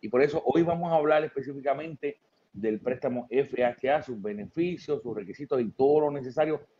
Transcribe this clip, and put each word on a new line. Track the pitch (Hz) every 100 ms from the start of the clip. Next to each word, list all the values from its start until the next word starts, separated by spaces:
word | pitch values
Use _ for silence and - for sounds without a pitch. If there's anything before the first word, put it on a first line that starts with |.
Y | 110
por | 123
eso | 147 156 -
hoy | 165
vamos | 170 170 170
a | 165
hablar | 151 151
específicamente | 156 - 131 139 135 135 160 151 143 143 _ _ _
del | 101 110 110
préstamo | 123 127 135 123 120
F | 127 139 123
H | 123 120 127
A, | 151
sus | 139 117
beneficios, | 101 104 101 - 175 170 - 139
sus | 120 107
requisitos | 95 101 143 131
y | 113
todo | - 135 151
lo | 147
necesario | 143 127 123 156 151 -